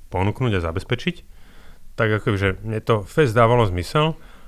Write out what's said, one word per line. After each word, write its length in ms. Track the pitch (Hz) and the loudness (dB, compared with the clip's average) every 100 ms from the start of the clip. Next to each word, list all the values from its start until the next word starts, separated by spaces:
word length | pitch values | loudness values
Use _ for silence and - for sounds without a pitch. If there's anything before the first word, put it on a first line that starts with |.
| - | -8
ponúknuť 440 | 92 98 104 127 | -2 -2 0 0
a 60 | 98 | 0
zabezpečiť, 540 | 82 90 - - 180 - - - - - - - - | -2 -4 -4 -4 -4 -6 -12 -20 -20 -20 -20 -18 -10
tak 160 | - 110 | -2 0
ako 120 | 107 | 0
keby, 160 | 123 98 | 0 0
že 120 | 98 95 | 0 -2
mne 200 | 107 110 | -6 -4
to 200 | - 110 | 0 0
fest 300 | 98 - 139 | 0 0 2
dávalo 320 | 113 113 123 | 4 4 4
zmysel 520 | 107 90 85 151 156 - - - | 2 0 0 2 0 -2 -12 -20